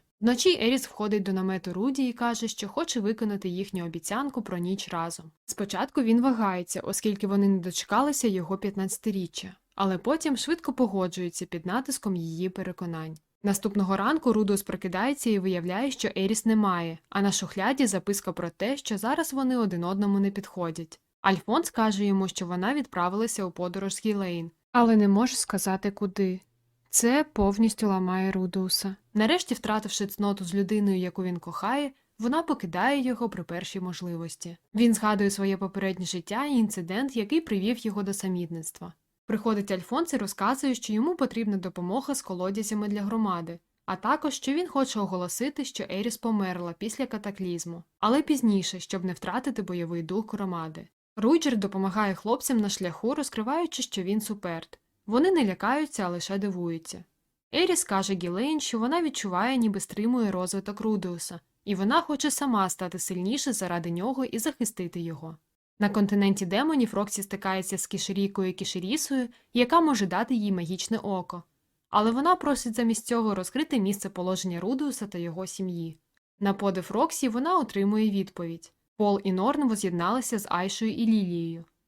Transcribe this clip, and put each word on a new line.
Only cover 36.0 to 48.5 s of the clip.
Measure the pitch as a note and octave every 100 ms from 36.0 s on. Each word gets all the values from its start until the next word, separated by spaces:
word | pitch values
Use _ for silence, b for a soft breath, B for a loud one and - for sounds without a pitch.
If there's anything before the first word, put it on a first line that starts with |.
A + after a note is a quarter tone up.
| F3
життя | F3+ - G#3+ C#4+
і |
інцидент, | C4 G#3+ F#3+ E3+ F#3+ C4+ A#3
який | G#3 D#4+
привів | E4 G3+ G3 A#3+ A3
його | G3+
до | G3
самітництва. | G3 F#3+ F3+ E3+ E3 D#3 - E3+ - _ _ -
Приходить | G#3+ A3+ G#3 G3+
Альфонс | F#3+ E3+ C4 E4
і | C4
розказує, | G3 - G3 C4+ C#4 A#3+
що | -
йому | G#3+ C#4+ F4+
потрібна | B3+ A3+ G#3+ G3
допомога | F3+ F3+ F3 A#3 C4+ C4+
з |
колодязями | - F3+ F#3 G3+ G#3 G#3+ G#3
для | G#3
громади, | G3+ A3+ G#3+ F3 E3 E3+ _ _ -
а | F#3
також, | G#3+ D4+ D4+
що | C#4 -
він | D4 F4+
хоче | C#4 C4 A3
оголосити, | F#3+ F3+ F3+ - C4 D4 C4
що | - -
Еріс | F#3+ A3+ A3+
померла | A#3 A3 F#3+ F3 F3
після | E3+ A3 A3 B3
катаклізму, | G#3+ G#3 G3 F#3 E3+ E3+ E3+ - _
але | G#3 C4
пізніше, | D4+ C#4+ A3+